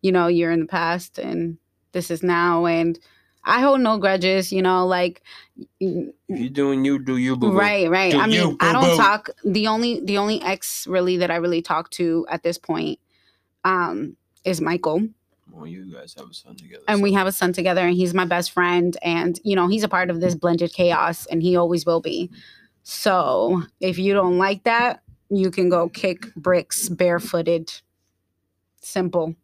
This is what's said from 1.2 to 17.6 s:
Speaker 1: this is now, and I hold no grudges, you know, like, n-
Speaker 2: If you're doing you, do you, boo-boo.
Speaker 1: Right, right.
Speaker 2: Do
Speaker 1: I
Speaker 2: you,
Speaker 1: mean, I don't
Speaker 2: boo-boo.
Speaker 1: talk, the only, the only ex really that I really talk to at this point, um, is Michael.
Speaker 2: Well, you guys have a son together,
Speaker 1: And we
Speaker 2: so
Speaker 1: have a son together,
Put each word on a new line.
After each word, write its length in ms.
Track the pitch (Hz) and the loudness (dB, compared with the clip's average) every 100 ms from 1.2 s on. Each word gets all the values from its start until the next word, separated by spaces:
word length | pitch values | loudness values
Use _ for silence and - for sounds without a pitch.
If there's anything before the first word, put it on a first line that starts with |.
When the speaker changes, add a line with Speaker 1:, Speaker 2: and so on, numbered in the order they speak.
| - 170 170 165 _ _ _ | -8 -6 -6 -8 _ _ _
Speaker 1:
this 180 | 180 175 | -8 -6
is 120 | 170 | -4
now, 420 | 180 175 175 170 170 | 0 2 2 2 2
and 320 | 165 165 165 _ _ _ _ | 2 0 -2 _ _ _ _
I 160 | - 226 | 0 2
hold 200 | 269 269 | 4 4
no 160 | 240 220 | 2 2
grudges, 540 | 196 190 180 190 185 | 2 2 2 2 0
you 80 | 190 | 0
know, 240 | 185 185 185 | 2 2 2
like, 340 | 180 180 175 - - - - - _ | 2 0 -4 -20 -20 -20 -20 -20 _
n- 320 | 190 170 - - _ | -4 -4 -6 -12 _
Speaker 2:
If 100 | 180 | -6
you're 100 | 120 | -4
doing 360 | 143 139 135 135 | -2 0 2 0
you, 140 | 139 | 0
do 180 | 131 127 | -2 -2
you, 180 | 127 131 | 0 2
boo-boo. 220 | 160 190 | 2 4
Speaker 1:
Right, 320 | 202 202 175 | 2 2 2
right. 220 | 180 190 | 2 2
Speaker 2:
Do 60 | 147 | 2
Speaker 1:
I 60 | 143 | 2
Speaker 2:
you, 200 | 170 175 | 2 2
Speaker 1:
mean, 100 | - | 2
I 100 | 196 | 2
don't 120 | 208 | 4
Speaker 2:
boo-boo. 120 | 175 165 | 4 6
Speaker 1:
talk, 320 | 202 214 - - | 4 2 -4 -6
the 240 | - 196 214 | -2 0 0
only, 320 | 220 240 240 | 0 0 -2
the 160 | 277 202 | -2 -2
only 240 | 202 214 | 0 -2
ex 460 | - 196 - - - | -4 -6 -6 -10 -4
really 300 | 180 180 180 | 0 0 0
that 140 | 175 | 0
I 40 | 165 | 0
really 240 | 175 165 | 0 -2
talk 280 | 170 160 165 | -2 -4 -6
to 340 | - 175 165 - | -4 0 0 -2
at 140 | 165 | -4
this 140 | 170 170 | -4 -6
point, 420 | - 160 160 - _ _ _ _ _ _ 185 | -4 -4 -4 -6 _ _ _ _ _ _ -2
um, 500 | 185 175 175 - - _ _ - | 0 0 -4 -8 -12 _ _ -4
is 160 | 175 | -2
Michael. 440 | 156 175 165 160 220 - _ _ _ | -2 -2 0 0 -2 -6 _ _ _
Speaker 2:
Well, 160 | - - | -20 -16
you 240 | - 95 | -16 -16
guys 200 | 71 - - | -20 -20 -20
have 120 | 69 | -20
a 40 | |
son 220 | - - 60 | -20 -20 -20
together, 280 | - - - | -20 -14 -4
Speaker 1:
And 140 | 208 | 0
we 80 | 202 | 2
Speaker 2:
so 60 | 196 | 2
Speaker 1:
have 100 | 190 | 0
a 40 | |
son 180 | 196 180 | 0 -2
together, 300 | 175 | 0